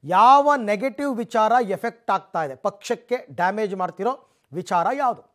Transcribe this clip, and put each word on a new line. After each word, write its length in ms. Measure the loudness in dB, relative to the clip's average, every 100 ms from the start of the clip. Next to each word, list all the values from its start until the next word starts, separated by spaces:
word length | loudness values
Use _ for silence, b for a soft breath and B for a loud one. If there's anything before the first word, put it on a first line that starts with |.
ಯಾವ 480 | 2 4 8 8 6 0
ನೆಗೆಟಿವ್ 600 | 0 -2 -4 -4 -6 -4
ವಿಚಾರ 360 | -4 0 2 2 0
ಎಫೆಕ್ಟ್ 400 | -4 -6 -8 -4
ಆಗ್ತಾ 340 | -4 -4 -6
ಇದೆ, 100 | -6
ಪಕ್ಷಕ್ಕೆ 720 | -6 -8 -8 -8 -8 _ -8 -8
ಡ್ಯಾಮೇಜ್ 440 | -4 -2 -2 -6
ಮಾಡ್ತಿರೋ 540 | -4 -8 -4 -6 -6 _ _ _
ವಿಚಾರ 340 | -12 -4 -2 0
ಯಾವುದು? 300 | 0 -2 -4 _